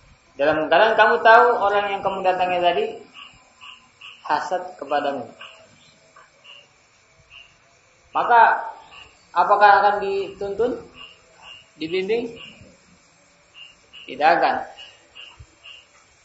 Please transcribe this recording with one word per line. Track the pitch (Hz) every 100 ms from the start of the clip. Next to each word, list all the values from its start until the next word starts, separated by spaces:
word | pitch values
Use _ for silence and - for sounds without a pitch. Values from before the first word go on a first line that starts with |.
| - _ _ -
Dalam | 147 156 147
keadaan | 170 220
kamu | 214 220 233 233
tahu | 226 240 233
orang | 202 202 202
yang | 196 190
kamu | 196
datangi | 185 180 180 175
tadi | 175 185 226 - - - - - _ _ - - _ _ - -
hasad | - 147 - 180 - -
kepadamu. | 139 147 143 135 117 - - - - _ _ _ _ - - _ - - _ _ _ _ _ _ _ - - _ _ _ _ _ _
Maka | 156 196 233 214 - - - - - - _ _
apakah | 170 185 202 208 196
akan | 202 196
dituntun? | 196 196 180 - 202 196 254 - - - - _ _ _ - - _ -
Dibimbing? | 160 185 190 233 240 - - - - _ _ _ _ _ _ _ _ - - _ _ - 135
Tidak | 131 156 -
akan. | 117 - - - - - _ - - - - _ - - _ _ _ _